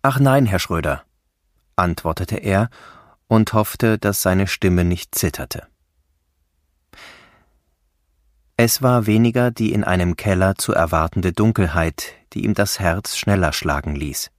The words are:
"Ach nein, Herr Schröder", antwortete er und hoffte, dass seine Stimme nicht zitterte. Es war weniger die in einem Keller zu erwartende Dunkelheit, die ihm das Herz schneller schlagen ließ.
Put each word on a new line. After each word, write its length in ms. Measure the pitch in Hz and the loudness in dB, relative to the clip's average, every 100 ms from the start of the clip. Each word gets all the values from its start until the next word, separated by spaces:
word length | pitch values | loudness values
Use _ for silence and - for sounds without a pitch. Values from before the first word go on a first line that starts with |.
"Ach 180 | 135 131 | 0 2
nein, 260 | 135 135 123 | 4 4 2
Herr 140 | 95 | 0
Schröder", 440 | - 85 78 69 _ _ _ _ _ _ _ - | -2 -4 -2 -6 _ _ _ _ _ _ _ -2
antwortete 640 | 90 85 82 80 92 107 | -2 -2 -4 -4 -6 -4
er 320 | 107 98 117 - - - _ _ _ | 0 0 0 -6 -20 -20 _ _ _
und 240 | 113 107 | 2 4
hoffte, 440 | 110 107 - 117 110 | 0 -2 -2 0 0
dass 240 | 104 98 | 0 0
seine 260 | 95 92 98 | 2 2 0
Stimme 380 | - 98 90 87 | 0 2 2 2
nicht 300 | 90 - - | -2 -6 -4
zitterte. 520 | 82 - - - - _ _ _ _ _ _ _ _ _ _ _ _ - - - _ _ _ _ _ _ _ _ _ _ _ _ _ - | -4 -4 -10 -12 -14 _ _ _ _ _ _ _ _ _ _ _ _ -20 -20 -20 _ _ _ _ _ _ _ _ _ _ _ _ _ 0
Es 260 | 117 - | 0 2
war 240 | 131 123 107 | 2 2 2
weniger 460 | 107 117 123 123 | 4 4 2 -2
die 200 | 117 110 | 0 -2
in 120 | 104 | 0
einem 320 | - 90 87 87 | 0 2 0 0
Keller 400 | 104 92 95 98 | 0 2 2 0
zu 180 | - | -2
erwartende 580 | - 82 82 80 - 90 | 0 2 0 0 0 -2
Dunkelheit, 840 | 85 110 107 90 - 82 - - - _ | 2 2 2 0 0 -2 -4 -16 -18 _
die 100 | - | -6
ihm 100 | 107 | -2
das 260 | 101 101 - | 0 -2 0
Herz 360 | 90 87 - - | -2 -2 -4 -6
schneller 380 | - 101 82 | 0 0 0
schlagen 420 | - 80 73 76 71 | -2 -2 -2 -4 -6
ließ. 360 | 71 71 - | -6 -8 -12